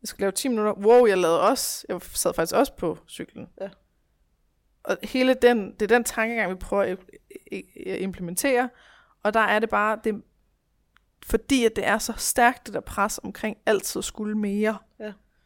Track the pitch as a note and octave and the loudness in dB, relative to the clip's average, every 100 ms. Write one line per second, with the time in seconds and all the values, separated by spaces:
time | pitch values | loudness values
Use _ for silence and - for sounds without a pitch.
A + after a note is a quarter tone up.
0 | - - G3 F#3+ C4+ A3+ G#3+ F#3+ G3+ A#3+ | -14 -4 -4 -2 -2 0 0 2 6 8
1 | A#3+ F#3+ F3 E3 G3+ C4 - - - F3 | 8 4 4 4 2 2 -2 -8 -8 -10
2 | - - F3+ - E3 - C#4 - E3+ - | -8 -4 -2 -2 -2 0 0 -2 -6 -6
3 | _ - - - - - G3 - _ _ | _ -16 -14 -14 -18 -14 -16 -16 _ _
4 | _ _ _ _ _ _ _ _ - - | _ _ _ _ _ _ _ _ -6 -6
5 | G#3 C4 C4 B3+ A#3+ A#3+ G3 - G#3 A#3+ | -2 0 2 6 6 4 -2 -6 2 2
6 | A#3 - A3 A#3 F#3+ F#3 - G3+ G3+ F#3 | 2 -2 -4 -2 -4 -4 -4 -2 0 -4
7 | - - _ - - G3 F3+ - F#3+ F#3+ | -10 -20 _ -20 -14 -14 -14 -14 -10 -6
8 | F#3+ F3+ F3 F3 C#4 B3 B3 _ _ _ | -8 -8 -8 -4 0 0 0 _ _ _
9 | _ _ G#3 A3 G#3 G#3 A3 G#3 G#3+ A3 | _ _ -2 0 2 2 0 0 0 -2
10 | A3+ G#3 - _ _ _ _ _ _ _ | -4 -6 -10 _ _ _ _ _ _ _
11 | _ _ - A3 - C4+ A#3 A3+ - G#3+ | _ _ -2 -2 2 2 2 2 0 0
12 | - A3 - - A#3+ B3 - G3 - - | -2 -6 -4 4 2 2 -10 -10 -8 -4
13 | G3+ - G3+ G3 A3 G#3 - A3 - - | -2 -4 -12 -8 -8 -6 0 0 0 -6
14 | G#3 - G#3+ G#3+ G#3 G3+ G#3+ G#3 _ _ | -8 -6 -6 -4 -2 -2 -2 -4 _ _
15 | G#3+ G3+ _ _ | -16 -16 _ _